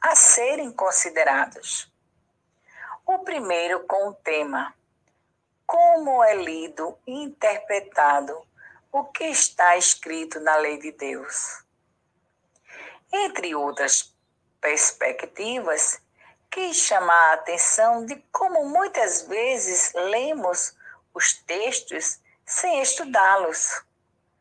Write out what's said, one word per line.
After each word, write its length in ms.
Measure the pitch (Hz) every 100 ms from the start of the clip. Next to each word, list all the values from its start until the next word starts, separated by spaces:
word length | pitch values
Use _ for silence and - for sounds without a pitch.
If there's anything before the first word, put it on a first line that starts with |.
a 140 | 320 311
serem 560 | - - 240 302 262
considerados. 1200 | 233 190 - 175 160 151 135 - - - - - _ _ _ _ _ _ _ _ - - - -
O 140 | 381
primeiro 640 | 381 320 202 170 170 180 -
com 240 | 190 202
o 40 |
tema: 600 | 202 - 156 147 127 117 - _ _ _ _ _ _ _ _ -
como 560 | 339 349 330 294 254
é 100 | 220
lido 640 | 202 170 160 160 - - - -
e 180 | 269
interpretado 1200 | 285 - - - - 202 202 - 147 143 139 160 - _ - - _
o 120 | 277 277
que 200 | - 320
está 500 | 277 - - 175 180
escrito 640 | 175 - 165 160 160 160
na 160 | 156 156
lei 220 | 151 147
de 140 | 151
Deus. 720 | 151 139 131 131 - - - _ _ _ _ _ _ _ _ _ _ _ - - - _
Entre 420 | 392 403 - -
outras 600 | 151 143 143 139 - - _ _ _ _ _
perspectivas, 1400 | 151 151 - - 131 131 160 - 214 247 190 151 - - _ _ _ _ _
que 240 | - 370
chama 380 | 311 - 202 180
a 220 | 170 160
atenção 720 | 160 - 170 - - 226 233 226
de 100 | 277 _
como 320 | - 381 330 285
muitas 580 | 320 392 - 208 170
vezes 680 | - 202 247 254 - 180 -
lemos 840 | 175 185 220 277 311 185 175 - - - - _
os 200 | - -
textos 840 | - - 175 233 - - 320 - - _ _ -
sem 360 | - 370 302
estudá-los, 1000 | - - 311 190 190 196 170 160 - - - _ _ _ _ _